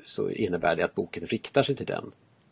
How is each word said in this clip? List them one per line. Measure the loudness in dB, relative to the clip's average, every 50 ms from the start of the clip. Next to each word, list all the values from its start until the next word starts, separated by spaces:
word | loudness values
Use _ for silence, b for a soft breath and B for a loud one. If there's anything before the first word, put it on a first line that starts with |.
| -8
så | -8 -4 -2 -2 -2
innebär | 0 0 0 0 0 2 2 2 4
det | 4 2
att | 0 0
boken | -2 -4 -4 -6 -8 -4
riktar | -2 -2 -4 -4 0 2 2 4
sig | 4 0
till | -2 -4
den | -4 -4 -4 -6 -8 -12 _ _ _ _ _ _ _